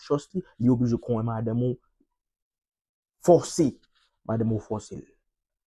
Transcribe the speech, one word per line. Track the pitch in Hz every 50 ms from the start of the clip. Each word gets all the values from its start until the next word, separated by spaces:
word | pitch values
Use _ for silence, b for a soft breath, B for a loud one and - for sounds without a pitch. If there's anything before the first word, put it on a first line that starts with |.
trust | - - 147 143 - - -
li, | 185 180 b b - 113
li | 123 131
oblije | 120 123 120 113 113 -
konnen | - 120 110 113 117
madanm | 113 110 113 117 113 120 123
ou | 127 127 - _ _ _ _ _ _ _ _ _ _ _ _ _ _ _ _ _ _ _ _ _ _ _ _ _ _ _ _ -
fòse, | - 175 160 - - - - 165 127 - - _ _ _ _ _ _ _ _ _
madanm | - 110 113 113 113 110
ou | 107 -
fòse | - 110 107 - - 98
l. | 78 - - _ _ _ _ _ _ _ _ _ _ _